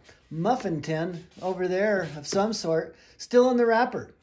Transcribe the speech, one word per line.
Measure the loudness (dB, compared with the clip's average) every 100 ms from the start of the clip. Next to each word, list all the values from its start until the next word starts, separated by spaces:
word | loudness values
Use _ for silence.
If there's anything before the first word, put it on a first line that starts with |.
| -18 -20 -12
muffin | -4 0 0 -2 -4
tin | -2 -4 -4 -8 -14 -8
over | -6 -2 -2
there | 0 2 0 -2 -8
of | -4
some | 0 0
sort, | -2 -2 -2 -2 -10 -20 -20
still | 2 4 6
in | 4
the | 4
wrapper. | 4 2 -2 -10 -18